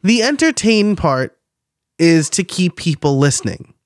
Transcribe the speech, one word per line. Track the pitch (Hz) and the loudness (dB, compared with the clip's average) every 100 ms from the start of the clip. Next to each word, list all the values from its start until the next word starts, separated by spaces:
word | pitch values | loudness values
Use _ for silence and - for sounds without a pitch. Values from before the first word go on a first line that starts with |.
The | 185 233 | 0 0
entertain | 226 294 320 269 214 220 208 190 | 0 0 0 0 0 2 2 0
part | 156 131 131 _ _ _ _ _ _ _ | 0 -2 -4 _ _ _ _ _ _ _
is | 165 165 147 | 4 4 2
to | - | -4
keep | 180 - 180 - | -4 -2 -2 -2
people | 170 147 147 139 | -6 -2 0 2
listening. | 143 - 107 82 - _ | 2 0 -6 -10 -16 _